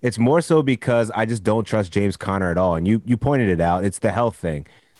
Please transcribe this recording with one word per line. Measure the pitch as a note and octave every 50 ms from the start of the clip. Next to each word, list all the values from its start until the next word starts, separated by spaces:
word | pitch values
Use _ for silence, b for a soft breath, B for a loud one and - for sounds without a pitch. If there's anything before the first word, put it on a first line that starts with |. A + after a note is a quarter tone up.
it's | - B2 A2 -
more | A#2 B2 C#3+ E3+
so | E3 - E3+ D#3 D3
because | C3 C3 A2+ - - B2 A#2 A#2 G#2+ -
I | G#2 A2+
just | A2+ A#2 A2+ F#2
don't | G#2+ G#2+ A2+ G#2+
trust | - - A2 G#2 F2+ -
James | G2+ G2+ G2+ F#2
Conner | - - - F#2+ G2 F#2 F2+
at | E2+
all. | F2 F#2 F#2 E2+
And | E2 E2 F#2+
you, | A2 A2+ -
you | G#2+ B2 A2+
pointed | - C3+ D3 C3+ B2 G2+
it | F2+ E2
out. | E2 E2+ F2 F#2 F#2+
It's | G2+ F2+ -
the | - A2+ F#2
health | G#2+ A#2+ A#2 G#2
thing. | - - E2+ D#2 D2 C#2+ b b b b b b b